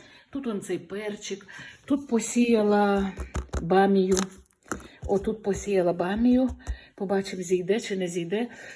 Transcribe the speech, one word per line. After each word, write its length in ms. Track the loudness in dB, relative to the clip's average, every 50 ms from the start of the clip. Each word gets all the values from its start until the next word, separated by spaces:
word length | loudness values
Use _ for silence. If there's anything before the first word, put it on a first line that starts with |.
| -20 -20 -20 -20 _ _
Тут 180 | -12 -8 -6 -6
он 140 | -6 -6
цей 180 | -6 -6 -6 -6
перчик. 680 | -6 -8 -10 -8 -8 -8 -8 -8 -10 -10 -10 -10 -12 -16 -18 -18 -18 -18 -20 -16 _
Тут 220 | -2 -2 -2 0 0
посіяла 1040 | 0 0 0 0 2 2 4 4 4 4 4 4 4 4 4 4 2 2 0 -2 -4 -8 -10 -8 -6 -8 -8 -6 -6 -6
бамію. 560 | 0 4 4 6 6 6 6 4 4 4 2 0 0 -2 -6 -12 -20 _ _ _ _ -10 -10 -10 -10 -14 -18 -12 -4 -2
Отут 360 | -2 -2 0 -2 -4 -4 -2
посіяла 500 | -4 -4 -2 -2 0 0 2 2 2 2
бамію. 560 | 0 -2 -2 0 2 4 4 6 4 4 2 -2 -6 -8 -8 -8 -10 -12 -18 _ -8
Побачимо, 400 | -4 -2 0 0 -2 -2 -6 -8
зійде 380 | -2 0 0 0 2 0 0 0
чи 180 | -2 -4 -4 -4
не 100 | -4 -4
зійде. 400 | -4 -4 -4 -4 -4 -4 -4 -6 -8 -12 -18 -18 -16